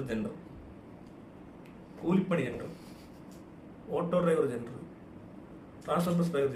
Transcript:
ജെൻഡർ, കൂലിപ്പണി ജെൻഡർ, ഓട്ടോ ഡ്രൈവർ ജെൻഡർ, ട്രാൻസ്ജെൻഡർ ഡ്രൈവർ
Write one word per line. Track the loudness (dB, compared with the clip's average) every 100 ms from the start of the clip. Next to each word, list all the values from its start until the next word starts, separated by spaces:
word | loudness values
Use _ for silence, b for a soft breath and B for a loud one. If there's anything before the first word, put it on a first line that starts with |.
| 0
ജെൻഡർ, | 0 0 -4 -12 -14 -14 -16 -16 -16 -16 -16 -16 -16 -16 -16 -16 -16 -16 -2
കൂലിപ്പണി | 4 6 6 2 2
ജെൻഡർ, | -2 -6 -10 -14 -14 -16 -16 -16 -16 -16 -16 -16 -14 -2 0
ഓട്ടോ | 4 6
ഡ്രൈവർ | 8 6 4
ജെൻഡർ, | 2 -4 -8 -12 -14 -16 -16 -14 -14 -14 -16 -16 -10 0
ട്രാൻസ്ജെൻഡർ | 4 6 6 4
ഡ്രൈവർ | 6 4